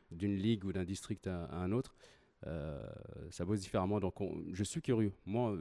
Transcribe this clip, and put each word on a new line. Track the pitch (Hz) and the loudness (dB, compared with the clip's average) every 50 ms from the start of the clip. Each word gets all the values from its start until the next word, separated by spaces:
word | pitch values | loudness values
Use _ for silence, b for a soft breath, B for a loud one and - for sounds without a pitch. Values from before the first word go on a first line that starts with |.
| B B | B B
d'une | - 82 95 104 101 | -6 0 2 2 2
ligue | 98 95 110 117 104 92 | 4 6 4 4 4 2
ou | 98 87 | -2 -2
d'un | 92 92 | 0 0
district | 85 98 92 - - 110 92 - | 0 -2 -4 -2 -6 -6 -4 -2
à, | 98 90 87 85 | -4 -4 -2 -4
à | 67 69 82 | -6 -4 -2
un | 92 90 | 0 2
autre. | 104 120 135 - - B B B B B B B B _ - | 2 2 0 -2 -8 B B B B B B B B _ -8
Euh, | - 78 82 71 78 73 67 55 - - - - - - - - 82 | -6 -4 -4 -4 -4 -6 -6 -8 -10 -10 -12 -12 -14 -12 -12 -12 -12
ça | 87 - 87 | -6 -6 0
bosse | 87 107 104 | 2 2 0
différemment, | 95 - - 107 92 92 104 107 | 0 0 2 2 4 4 2 2
donc | 95 92 - - | 2 0 0 0
on, | 98 92 - 82 82 85 87 | -4 -4 -4 -4 -6 -6 -2
je | 90 104 | 0 0
suis | - - 165 | 0 0 -4
curieux. | - - 127 113 110 104 98 - - | 2 4 4 6 6 4 2 -2 -6
Moi, | - 98 117 123 117 101 87 | -2 0 0 2 2 0 -2